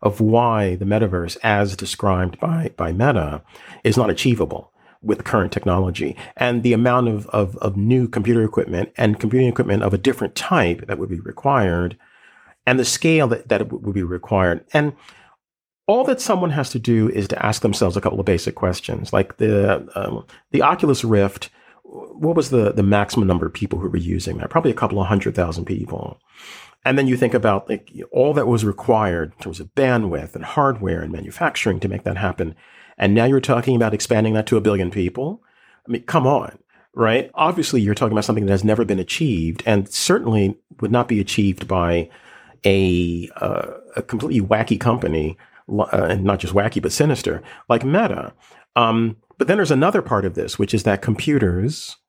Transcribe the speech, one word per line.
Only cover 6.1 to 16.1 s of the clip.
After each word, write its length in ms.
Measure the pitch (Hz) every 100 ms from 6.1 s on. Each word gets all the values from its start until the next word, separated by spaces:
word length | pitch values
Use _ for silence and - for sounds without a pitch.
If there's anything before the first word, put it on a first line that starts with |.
| 69 - -
And 260 | 123 120
the 120 | 123
amount 340 | 113 123 123 120
of, 180 | 107 107
of, 280 | 107 98 -
of 220 | 107 98
new 280 | 104 127 123
computer 380 | 120 104 117
equipment 480 | 110 - - 87 - -
and 200 | 117 107
computing 300 | 110 123 127
equipment 340 | 117 - 101
of 120 | 104
a 40 | 95
different 360 | 101 127 104
type 520 | - - 180 95 85 -
that 120 | 98
would 100 | 95
be 120 | 90
required, 760 | - - 139 139 98 87 87 - _ _ _ _ _ _
and 140 | - 127
the 60 |
scale 420 | 123 - 160 160 135
that, 220 | 113 -
that 100 | 104
w-, 240 | - -
would 120 | - 101
be 80 |
required. 600 | 87 90 - 104 92 87 -
And 200 | 151 147 139 - - _ _ _ _ _ _ -
all 160 | 220
that 160 | 262